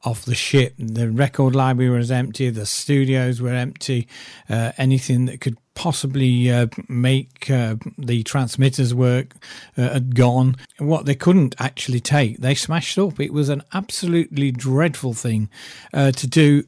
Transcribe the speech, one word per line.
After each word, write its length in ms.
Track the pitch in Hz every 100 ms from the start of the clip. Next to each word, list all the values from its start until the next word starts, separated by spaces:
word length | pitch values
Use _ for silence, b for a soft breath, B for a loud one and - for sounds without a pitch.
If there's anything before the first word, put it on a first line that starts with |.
off 220 | - 113 -
the 100 | 120
ship. 400 | - 139 123 -
The 320 | 113 110 117
record 460 | 113 139 - 135 131
library 340 | 131 123 127
was 220 | 123 120
empty, 400 | 127 123 110 127
the 160 | 110 104
studios 720 | - - 143 135 131 127 120
were 80 | 123
empty, 580 | 123 123 - - 127 117 B B B B
uh, 260 | 113 117 -
anything 480 | 131 131 - 123 123
that 160 | -
could 160 | - 113 _ -
possibly, 760 | - 147 139 135 131 123 123
uh, 160 | 123 117 - -
make, 600 | 123 127 135 - _ -
uh, 260 | 131 117 110 - -
the 240 | 131 120
transmitters 680 | 110 139 123 - 135 127 127
work, 420 | 123 127 123 131 - B B B -
uh, 100 | 123
had 200 | 135 127
gone. 440 | 123 123 123 127 127 B _
What 280 | 147 160 143
they 100 | 139
couldn't 400 | - 185 139 -
actually 440 | 131 131 - 123
take, 380 | - 147 123 -
they 140 | 127
smashed 440 | 139 - 160 - -
up. 200 | 196 -
It 140 | 147
was 160 | 147 143
an 160 | 143 -
absolutely 760 | 196 196 - 180 170 165 143 139
dreadful 640 | 127 131 131 170 - 131
thing, 360 | 113 123 110 107 B B B B
uh, 180 | - 139
to 160 | 131 131
do 360 | 160 151 143